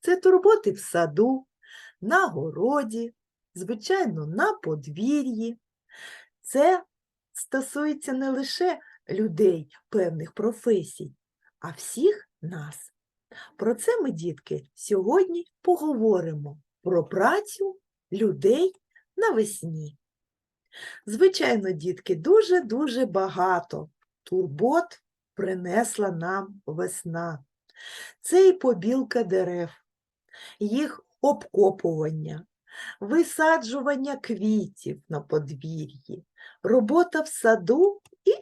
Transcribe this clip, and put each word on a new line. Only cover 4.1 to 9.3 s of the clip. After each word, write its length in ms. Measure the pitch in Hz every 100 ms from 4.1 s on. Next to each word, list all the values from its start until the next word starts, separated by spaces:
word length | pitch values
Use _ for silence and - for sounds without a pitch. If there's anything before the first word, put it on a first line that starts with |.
| 160 151
на 260 | 180 370
подвір'ї. 1040 | 392 - 151 135 151 226 294 262 220 226 233 _ _ _ - - - _ _
Це 440 | - 262 311 370 359 _ _ _ _
стосується 800 | - - 269 262 285 302 294 -
не 180 | 262 269
лише 500 | 262 269 - 359 311 - _ _
людей 600 | 190 220